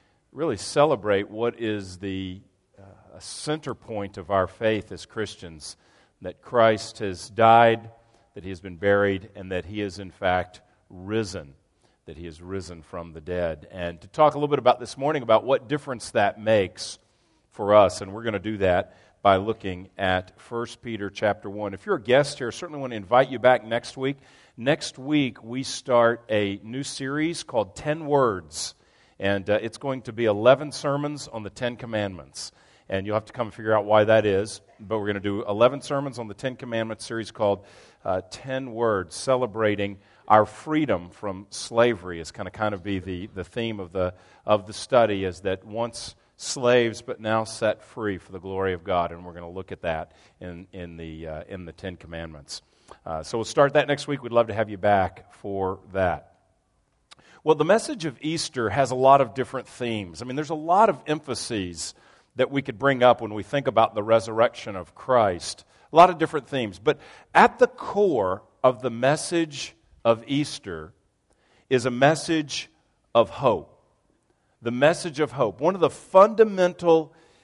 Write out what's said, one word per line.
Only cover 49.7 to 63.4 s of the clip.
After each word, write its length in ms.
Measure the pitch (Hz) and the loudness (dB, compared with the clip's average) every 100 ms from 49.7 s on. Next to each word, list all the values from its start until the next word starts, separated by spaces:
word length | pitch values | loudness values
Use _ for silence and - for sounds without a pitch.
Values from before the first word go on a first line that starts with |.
at 100 | - | -8
that 300 | 87 80 82 _ _ - | -6 -6 -8 _ _ -18
in, 280 | 90 87 92 | -14 -14 -16
in 260 | 98 87 82 | -14 -14 -12
the, 300 | 82 80 80 | -14 -12 -12
uh, 160 | 78 - | -12 -12
in 180 | 95 87 | -14 -14
the 60 | |
Ten 240 | 76 95 90 | -14 -12 -14
Commandments. 640 | 76 82 82 76 71 - - _ - - - | -14 -12 -12 -14 -16 -18 -18 _ -20 -18 -10
Uh, 160 | 80 | -8
so 160 | 78 117 | -6 -6
we'll 60 | 110 | -2
start 280 | - 143 | 2 4
that 140 | 147 131 | 4 2
next 200 | 143 147 | 0 -4
week. 140 | 139 | -8
We'd 100 | 120 | 0
love 160 | 117 113 | 2 2
to 60 | |
have 160 | 104 107 | 0 -4
you 80 | 101 | 0
back 560 | 104 101 90 - - | 2 4 2 -4 -20
for 460 | - 104 98 95 95 - | -16 -8 -4 -4 -4 -8
that. 420 | 90 92 76 - _ _ _ _ _ _ _ _ - _ - | -2 -2 -2 -8 _ _ _ _ _ _ _ _ -20 _ -4
Well, 120 | 156 156 | 2 2
the 100 | 151 | 4
message 400 | 214 262 269 160 | 2 0 -8 -8
of 120 | 120 | -8
Easter 480 | 156 160 - 131 110 | -6 -4 -6 -4 -2
has 220 | 110 131 | 0 0
a 40 | 127 | 4
lot 260 | 131 139 | 6 6
of 120 | 127 | 4
different 340 | 117 123 131 - | -2 -6 -8 -12
themes. 540 | - 120 110 92 80 | -8 -6 -4 -6 -10
I 40 | 123 | -10
mean, 100 | 131 | -8
there's 160 | 147 | -6
a 40 | 160 | -6
lot 340 | 160 185 220 | 2 4 4
of 120 | 147 - | 2 -4
emphases 880 | 127 - 117 - 110 90 85 - - _ _ _ - | -6 -6 -8 -6 -6 -6 -8 -12 -14 _ _ _ -2
that 160 | 127 | 0
we 100 | 139 | 0
could 160 | 135 107 | -4 -2
bring 240 | 135 131 | 0 6
up 180 | 123 117 | 6 6
when 140 | 113 | 2
we 80 | 104 | -6